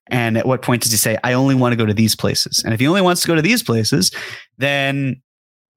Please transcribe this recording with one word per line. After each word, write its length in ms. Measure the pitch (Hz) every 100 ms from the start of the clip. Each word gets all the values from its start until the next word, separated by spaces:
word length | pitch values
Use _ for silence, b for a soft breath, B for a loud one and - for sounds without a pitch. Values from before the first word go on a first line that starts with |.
| -
And 300 | 123 117 110
at 80 | 123
what 160 | 127
point 220 | - 139
does 80 | -
he 60 | 104
say, 200 | 120 107
"I 100 | 120
only 220 | 127 135 131
wanna 200 | 123 117
go 120 | 107
to 80 | 104
these 200 | 110 -
places"? 460 | 101 104 - -
And 100 | -
if 60 | 113
he 80 | 135
only 140 | 196
wants 200 | 180 175
to 60 | -
go 60 |
to 80 | 165
these 220 | 160 233
places, 480 | - 117 107 151 185 - B B B -
then 600 | 139 143 139 139 135 - _ _ _ _ _